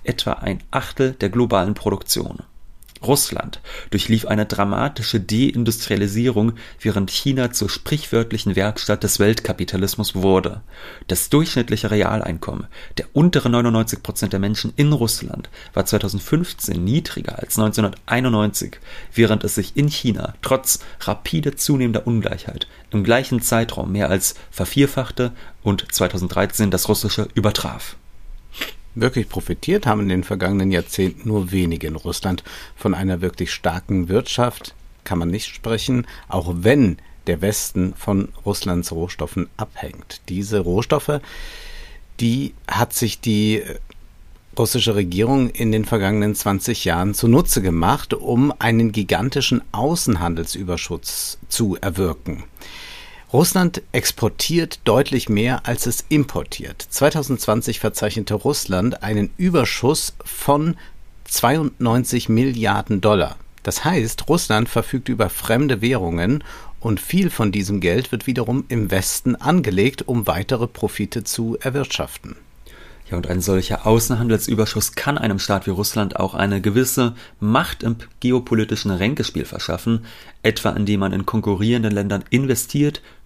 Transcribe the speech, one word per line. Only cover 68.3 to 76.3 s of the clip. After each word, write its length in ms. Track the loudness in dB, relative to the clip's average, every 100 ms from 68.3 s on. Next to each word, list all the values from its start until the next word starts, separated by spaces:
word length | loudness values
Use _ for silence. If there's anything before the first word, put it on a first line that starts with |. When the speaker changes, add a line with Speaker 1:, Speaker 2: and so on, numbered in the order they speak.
| -2 0 0 0
Speaker 2:
im 220 | -2 0
Westen 460 | 0 0 -2 0 0
angelegt, 720 | 2 2 4 4 2 2 -2
um 180 | 0 2
weitere 400 | 0 0 0 -2
Profite 560 | -2 -4 -2 -4 -4
zu 360 | -6 -4 -4 -2
erwirtschaften. 760 | -2 -2 -2 -4 -6 -8 -16 -18 -20 -20 -20 -20 -20 -18 -6
Speaker 1:
Ja, 60 | -4
und 100 | -2
ein 140 | -2
solcher 460 | 2 2 2 0 4
Außenhandelsüberschuss 1080 | 4 4 2 2 2 2 0 0 0 -2
kann 240 | -2 -2 0
einem 220 | 0 -2
Staat 280 | 0 -2 0
wie 40 |
Russland 500 | -2 -2 0 -2 -2
auch 140 | -2